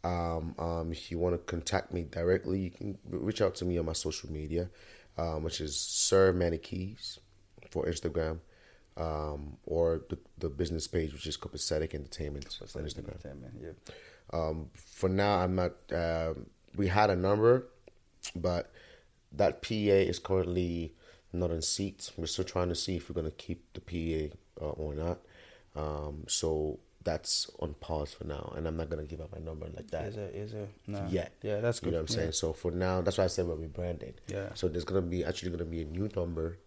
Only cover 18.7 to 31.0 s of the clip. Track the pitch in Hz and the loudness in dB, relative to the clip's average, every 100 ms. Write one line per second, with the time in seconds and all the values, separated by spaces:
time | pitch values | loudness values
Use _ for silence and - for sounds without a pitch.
18.7 | - - - _ _ _ - 95 - - | -12 -20 -20 _ _ _ 4 4 4 -2
19.7 | 110 104 98 90 87 - 95 90 90 87 | 2 6 8 6 0 2 2 4 2 2
20.7 | 85 80 - - - _ 87 87 82 78 | 0 -4 -10 -20 -20 _ -2 0 0 0
21.7 | - 98 - - - 82 - 92 90 90 | 0 -2 -4 -12 -6 -4 -2 0 2 2
22.7 | 85 - 90 - 87 78 - - 87 - | 0 -2 -2 -2 -4 -4 -6 -8 -8 -8
23.7 | - - 87 82 80 76 - - - 76 | -16 -6 -4 0 0 -2 -8 -20 -8 -6
24.7 | 78 76 73 85 87 - - - - - | -4 -4 -2 -2 -4 -8 -20 -20 -20 -12
25.7 | 73 76 76 73 73 - - 82 78 78 | -6 -4 -4 -6 -8 -4 0 2 2 0
26.7 | - - _ - 78 - - - - 80 | -4 -12 _ -2 -2 0 -2 -2 -4 -6
27.7 | 73 - 78 73 - 73 73 - - 80 | -6 -4 -2 -2 -6 -8 -8 -8 -4 -4
28.7 | 82 78 78 73 78 80 78 80 78 80 | -2 -2 -4 -6 -10 -10 -8 -8 -8 -8
29.7 | 78 - 80 104 107 98 92 104 110 101 | -10 -8 -6 -4 -6 -8 -8 -8 -8 -10
30.7 | - - 101 | -12 -8 -6